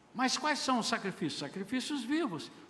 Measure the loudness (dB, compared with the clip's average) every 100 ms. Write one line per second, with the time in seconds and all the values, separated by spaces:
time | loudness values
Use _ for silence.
0 | -10 0 2 2 2 2 2 2 2 0
1 | 0 -2 -2 -2 -6 -6 -2 -2 0 -2
2 | 0 2 2 -2 -8 -14